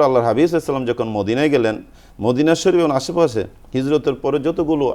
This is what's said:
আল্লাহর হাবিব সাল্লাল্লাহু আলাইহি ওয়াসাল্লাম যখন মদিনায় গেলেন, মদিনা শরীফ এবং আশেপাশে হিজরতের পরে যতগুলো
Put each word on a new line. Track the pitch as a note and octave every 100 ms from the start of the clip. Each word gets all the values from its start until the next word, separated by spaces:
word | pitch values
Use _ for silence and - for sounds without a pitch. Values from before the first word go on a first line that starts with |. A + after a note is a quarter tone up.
| C#3+
আল্লাহর | B2+ A#2
হাবিব | A2+ E3
সাল্লাল্লাহু |
আলাইহি | D#3+ D3+
ওয়াসাল্লাম | C3+ B2
যখন | B2 A2+ G#2+
মদিনায় | G2+ A#2+ D3+
গেলেন, | C#3 A2+ A2 - - - -
মদিনা | G#2 B2 D3+ E3
শরীফ | F#3+ F3
এবং | E3 C#3
আশেপাশে | C3+ E3+ E3 A2 F#2+ - -
হিজরতের | B2+ C3+ D3 C#3+ B2+
পরে | C3+ C#3+ C#3
যতগুলো | E3 D#3 D#3 C3